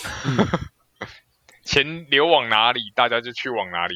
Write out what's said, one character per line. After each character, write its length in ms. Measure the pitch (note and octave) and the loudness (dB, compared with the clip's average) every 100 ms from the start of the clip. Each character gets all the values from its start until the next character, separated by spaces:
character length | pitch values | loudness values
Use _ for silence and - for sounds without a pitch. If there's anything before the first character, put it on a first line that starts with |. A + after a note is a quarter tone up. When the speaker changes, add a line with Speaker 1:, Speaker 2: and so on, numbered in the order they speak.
| - - C#3 | -12 -8 -4
Speaker 1:
嗯。 840 | B2 A2 E3+ - _ _ - - | 0 0 -2 -8 _ _ -18 -18
Speaker 2:
<laughs> 560 | - _ _ _ _ | -18 _ _ _ _
钱 420 | - C#3+ C#3+ E3 D#3 | -2 0 0 -4 0
流 160 | C#3 E3 | 2 6
往 220 | D#3 A#2 | 4 4
哪 240 | G#2+ A#2 | 2 4
里， 200 | B2 G#2+ | 0 -4
大 140 | - A#2+ | 0 2
家 120 | A#2+ | 0
就 120 | A#2+ | -4
去 160 | A#2+ C3+ | -10 -6
往 220 | A#2 F#2 | -4 -4
哪 160 | E2+ | -4
里 80 | F2 | -4